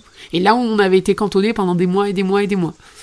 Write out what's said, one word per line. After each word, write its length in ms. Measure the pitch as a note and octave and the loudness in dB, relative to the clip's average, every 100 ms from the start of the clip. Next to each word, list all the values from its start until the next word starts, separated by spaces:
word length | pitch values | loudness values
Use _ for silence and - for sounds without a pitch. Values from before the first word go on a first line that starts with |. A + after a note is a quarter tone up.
| - - - | -6 -20 -8
Et 60 | D#3+ | 0
là 160 | F#3+ | 2
où 40 | A#3 | 2
on 200 | A#3 G#3+ | 2 0
avait 200 | F#3+ F#3+ | 2 2
été 160 | F#3 F#3+ | 2 0
cantonnés 360 | G#3 F#3+ G#3 | 0 0 0
pendant 220 | A3 F#3 | 0 -2
des 120 | F3 F3+ | 0 0
mois 220 | F#3+ G3+ | 0 -2
et 40 | |
des 100 | G3 | -2
mois 200 | F#3+ G3 | -2 0
et 40 | G3+ | 0
des 100 | G3 | -2
mois. 180 | D#3+ - - - | -4 -6 -18 -20